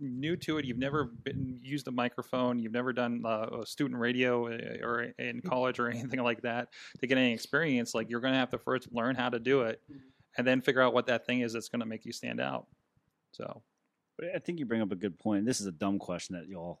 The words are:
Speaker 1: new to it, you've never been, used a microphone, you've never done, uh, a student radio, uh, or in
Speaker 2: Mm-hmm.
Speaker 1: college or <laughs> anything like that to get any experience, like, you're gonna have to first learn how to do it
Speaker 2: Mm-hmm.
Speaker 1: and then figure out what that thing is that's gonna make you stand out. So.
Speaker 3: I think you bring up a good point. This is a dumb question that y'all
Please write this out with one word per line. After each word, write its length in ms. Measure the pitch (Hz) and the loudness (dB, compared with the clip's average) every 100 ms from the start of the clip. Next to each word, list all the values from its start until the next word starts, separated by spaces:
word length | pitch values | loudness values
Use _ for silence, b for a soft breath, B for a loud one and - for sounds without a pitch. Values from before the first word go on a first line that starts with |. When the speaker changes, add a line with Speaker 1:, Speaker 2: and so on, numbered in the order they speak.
Speaker 1:
new 340 | 139 123 147 175 | -6 -4 -2 -2
to 200 | - 156 | 0 -2
it, 60 | |
you've 140 | 139 120 | -2 -2
never 260 | 135 151 | 0 0
been, 560 | 127 - 139 131 131 123 | 0 -4 -6 -4 -4 -6
used 240 | 131 143 135 | -6 -6 -2
a 60 | |
microphone, 640 | 123 123 - - 127 127 120 | 0 0 -2 -2 0 2 2
you've 140 | 113 | 0
never 200 | 120 127 | 0 0
done, 300 | 120 120 120 | 0 0 0
uh, 360 | 113 110 113 120 | 0 0 -2 -6
a 60 | 107 | -6
student 340 | - 143 123 | -2 -2 2
radio, 480 | 117 123 127 123 117 | 2 4 4 4 0
uh, 300 | 117 113 - | -4 -6 -4
or 200 | 117 117 | -2 -2
in 340 | 123 - 123 120 | -2 -6 -6 -6
Speaker 2:
Mm-hmm. 120 | 180 | -2
Speaker 1:
college 300 | 127 127 123 | 0 2 2
or 100 | 120 | 0
<laughs> 20 | |
anything 300 | 117 120 131 | -2 -4 0
like 180 | 120 117 | 0 0
that 280 | 123 120 123 B B - | 0 -2 -4 B B -4
to 80 | 123 | 4
get 100 | 131 | 6
any 160 | 127 | 6
experience, 640 | 113 - 139 165 123 117 | 2 0 2 4 2 2
like, 160 | 117 110 | -2 -2
you're 80 | 117 | -2
gonna 140 | 131 | 2
have 160 | 131 127 | 2 2
to 80 | 123 | 0
first 300 | - 127 - | 0 -2 -2
learn 220 | 117 117 | -2 0
how 140 | 127 123 | 0 0
to 100 | 123 | 0
do 220 | 117 135 | 4 4
it 180 | 113 110 - | 4 -2 -10
Speaker 2:
Mm-hmm. 100 | 139 B B B - | -20 B B B 0
Speaker 1:
and 80 | 123 | 4
then 140 | 131 | 4
figure 220 | 123 131 | 4 6
out 100 | 127 | 6
what 140 | 123 120 | 6 2
that 180 | 117 | 2
thing 180 | - 127 | 2 0
is 100 | 117 | 0
that's 160 | 113 - | -2 -4
gonna 180 | 123 113 | -6 -4
make 180 | 110 | -8
you 80 | 117 | -10
stand 280 | - - 117 | -8 -6 -2
out. 260 | - - - _ _ _ _ _ _ | -2 -2 -8 _ _ _ _ _ _
So. 320 | - 113 - - _ _ _ _ - 165 | -12 -10 -12 -18 _ _ _ _ -12 -8
Speaker 3:
I 60 | 185 | -6
think 220 | - 175 | -4 -4
you 40 | |
bring 160 | 123 113 | 0 0
up 120 | 101 | 0
a 40 | 95 | -2
good 220 | 101 82 | -4 -4
point. 260 | 110 101 | 0 2
This 160 | 110 127 | 2 0
is 60 | 101 | -4
a 60 | |
dumb 260 | 78 98 98 | -2 0 0
question 380 | - 87 - 90 | -2 -6 -6 -10
that 100 | 80 | -10
y'all 300 | 92 87 85 | -10 -10 -10